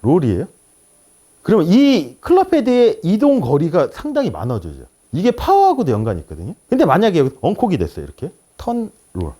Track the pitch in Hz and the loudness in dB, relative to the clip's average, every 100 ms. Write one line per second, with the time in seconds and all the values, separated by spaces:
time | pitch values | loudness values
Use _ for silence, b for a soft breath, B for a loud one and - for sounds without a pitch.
0 | 107 170 131 92 170 _ _ _ _ _ | 2 2 2 -2 -4 _ _ _ _ _
1 | _ _ _ _ - 214 165 208 277 254 | _ _ _ _ 0 0 4 4 4 2
2 | 135 - - 359 370 320 233 247 240 - | -2 -12 0 2 4 0 2 2 2 0
3 | 165 208 285 269 127 143 165 170 131 - | -2 2 2 2 2 0 0 0 -2 -4
4 | 302 294 247 78 104 117 85 69 62 _ | -6 -2 -4 -4 -6 -6 -8 -16 -20 _
5 | _ 135 214 240 - 392 392 285 180 107 | _ -2 -2 -2 0 2 4 2 0 -2
6 | 113 90 - 76 95 185 _ 262 175 143 | -2 -6 -8 -14 -14 -14 _ 0 2 4
7 | 220 170 131 - 135 208 247 156 82 - | 2 2 0 -2 -4 -2 -2 -2 -4 -8
8 | 71 - - - _ _ - 240 220 _ | -14 -12 -14 -14 _ _ -8 -6 -8 _
9 | _ 90 85 69 | _ -8 -8 -10